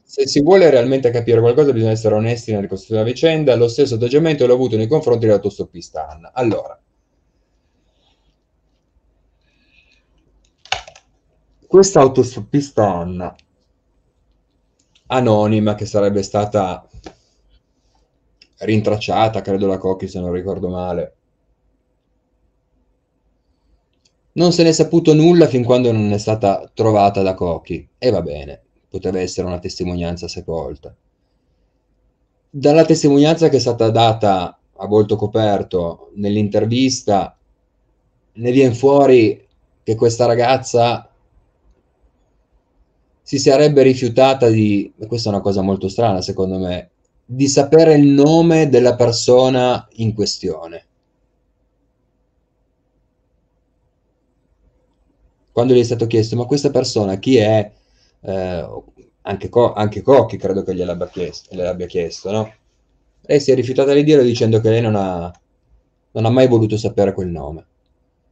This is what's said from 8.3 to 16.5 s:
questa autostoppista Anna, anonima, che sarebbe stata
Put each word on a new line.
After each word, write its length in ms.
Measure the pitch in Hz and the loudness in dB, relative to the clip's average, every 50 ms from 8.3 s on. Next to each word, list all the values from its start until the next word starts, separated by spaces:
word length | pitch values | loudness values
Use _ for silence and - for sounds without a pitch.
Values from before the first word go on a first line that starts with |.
| _ _ _ _ _ _ _ _ _ _ _ _ _ _ _ _ _ _ _ _ _ _ _ _ _ _ _ _ _ _ _ _ _ _ _ _ _ _ _ _ _ _ _ _ _ _ _ - - - - - - - _ _ _ _ _ _ _ _ _ _ _ _ _ | _ _ _ _ _ _ _ _ _ _ _ _ _ _ _ _ _ _ _ _ _ _ _ _ _ _ _ _ _ _ _ _ _ _ _ _ _ _ _ _ _ _ _ _ _ _ _ -10 -10 -10 -10 -16 -20 -20 _ _ _ _ _ _ _ _ _ _ _ _ _
questa 340 | _ - 190 196 - - 151 | _ 4 4 4 6 4 4
autostoppista 920 | 135 131 - 131 120 120 - 110 101 - - 143 139 - - 120 107 98 | 2 4 2 0 0 -2 -4 -10 -10 -4 -4 -4 -4 -2 -2 -2 -2 0
Anna, 420 | 90 87 85 90 90 90 90 - - _ _ _ _ _ _ _ _ _ _ _ _ _ _ _ _ _ _ _ _ _ _ _ _ _ _ _ _ _ _ _ _ _ _ | -2 -4 -8 -8 -10 -10 -10 -12 -14 _ _ _ _ _ _ _ _ _ _ _ _ _ _ _ _ _ _ _ _ _ _ _ _ _ _ _ _ _ _ _ _ _ _
anonima, 680 | _ 127 131 123 113 107 104 107 107 110 107 107 107 104 | _ -2 0 2 2 2 2 2 2 0 0 0 -2 -2
che 120 | - 104 | -4 -8
sarebbe 360 | 101 - 104 101 101 101 101 | -4 -2 0 0 0 0 -2
stata 640 | 98 - - 104 104 104 | -4 -2 -4 -4 -4 -2